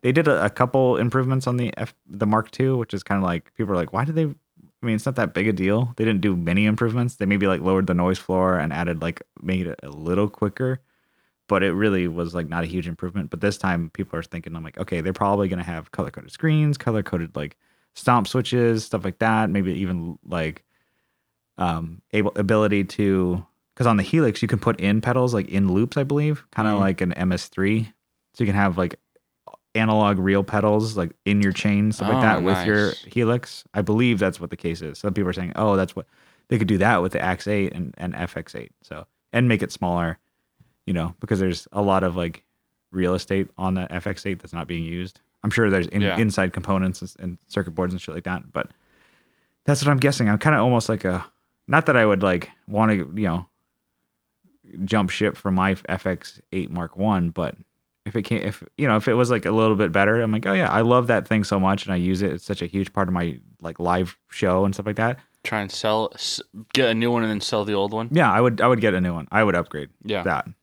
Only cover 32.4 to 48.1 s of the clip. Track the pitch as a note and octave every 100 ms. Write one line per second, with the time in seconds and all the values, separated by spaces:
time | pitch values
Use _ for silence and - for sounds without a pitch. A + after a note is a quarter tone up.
32.4 | F2+ F#2 F2+ G#2 G#2 - - A#2+ A2+ A#2+
33.4 | - - - G2+ G#2 G#2+ B2 G#2+ G2 E2+
34.4 | F2 - E2+ E2+ D#2 C#2+ G#2 F#2+ F#2 F#2
35.4 | F2+ - G#2+ G2 F#2 - - _ _ _
36.4 | _ A#2 G2+ G2+ G2+ G#2 F2+ - F#2 F2+
37.4 | - G#2 G2 - D#2 - F2+ - F2+ -
38.4 | E2 - - _ _ D#2 E2 _ _ A#2
39.4 | B2 A2 F#2+ - F#2 F2 E2+ D#2+ _ _
40.4 | _ _ _ _ - F2 E2 - - G2+
41.4 | F#2+ E2+ - G2+ G2+ F#2+ F2+ F2 E2+ E2
42.4 | _ _ _ _ _ F#2 F2+ F2+ - G2
43.4 | F#2+ - F#2 F#2 F2+ F2 G2+ F#2+ G2+ F#2
44.4 | - E2+ D#2 E2+ E2 F2 F#2 _ _ _
45.4 | G#2 - A2 F#2+ E2+ G2+ G2+ F#2 A2+ G2
46.4 | F#2+ F#2 F#2 F#2+ F#2 F#2 F#2 - F#2 F2
47.4 | _ - F2 E2 F#2 F#2 -